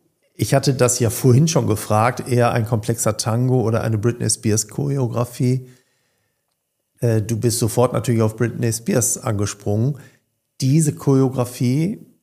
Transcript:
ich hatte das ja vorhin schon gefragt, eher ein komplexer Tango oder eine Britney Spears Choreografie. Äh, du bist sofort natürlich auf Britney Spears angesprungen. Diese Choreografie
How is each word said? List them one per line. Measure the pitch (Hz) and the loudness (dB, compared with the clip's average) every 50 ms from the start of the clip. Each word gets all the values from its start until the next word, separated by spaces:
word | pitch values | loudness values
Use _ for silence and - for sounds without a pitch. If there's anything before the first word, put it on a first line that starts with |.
| _ _ _ _ _ _ _ | _ _ _ _ _ _ _
ich | - 117 - 139 | -6 -2 2 2
hatte | 135 - 147 127 | 2 2 2 2
das | 123 127 120 - - | 2 2 0 2 0
ja | 120 107 | 0 -2
vorhin | - - - 131 117 131 160 160 | 0 2 4 6 6 6 6 4
schon | - 139 117 | 2 0 0
gefragt, | 110 107 - - - 107 107 113 123 123 - 127 139 | 0 -2 -2 -2 0 2 2 2 2 0 -2 -4 -2
eher | 120 120 120 117 - | 0 2 2 2 2
ein | 120 110 | 0 0
komplexer | 113 123 107 - - 113 - - 110 107 | 0 -2 -2 -2 -2 -4 -2 -2 -2 -2
Tango | - - 113 110 120 127 127 127 127 104 | -2 -2 -2 -2 0 0 2 2 2 2
oder | 113 113 95 | 0 0 0
eine | 110 117 110 | 0 0 -2
Britney | 107 95 120 117 - 117 110 | 0 0 -2 -2 -2 -2 -4
Spears | - - - 110 104 110 - - | -4 -2 -2 -2 -2 -2 -2 -4
Choreografie. | - - 139 143 139 139 123 113 113 117 120 - - - 135 123 127 131 127 - - _ _ _ _ _ _ _ _ _ _ _ _ _ _ _ _ _ _ _ _ _ _ _ _ _ | -6 -6 -4 -2 -2 -2 -4 -4 -2 -4 -4 -4 -4 -2 0 0 0 -2 -4 -10 -20 _ _ _ _ _ _ _ _ _ _ _ _ _ _ _ _ _ _ _ _ _ _ _ _ _
Äh, | 120 117 113 110 101 | -2 0 0 0 0
du | 113 117 107 | -2 -2 -2
bist | 113 120 110 - | -2 -2 0 0
sofort | 120 104 - 120 123 123 - | -2 0 2 2 2 2 0
natürlich | 110 104 131 117 113 | -2 -2 0 0 2
auf | 110 107 110 | 2 0 0
Britney | - 120 113 - - - 113 110 | -2 -4 -4 -2 -2 -2 -2 -2
Spears | - - - 202 123 113 - - | -4 -2 -2 0 0 0 -2 -4
angesprungen. | - - 123 104 101 104 - - - - 104 104 110 117 139 147 - - - _ _ _ _ _ _ _ _ _ - | -4 -4 -4 -4 -2 -4 -4 -6 -6 -6 -2 -2 0 0 -2 -4 -6 -10 -20 _ _ _ _ _ _ _ _ _ -4
Diese | 135 131 143 165 156 147 160 | 0 2 2 4 2 2 -2
Choreografie | - - 147 135 131 135 131 131 131 120 110 - - 131 123 127 151 160 190 240 - - - _ _ | -2 0 2 4 4 4 2 0 -2 -4 -4 -4 -2 -2 0 0 0 0 -2 -4 -6 -12 -20 _ _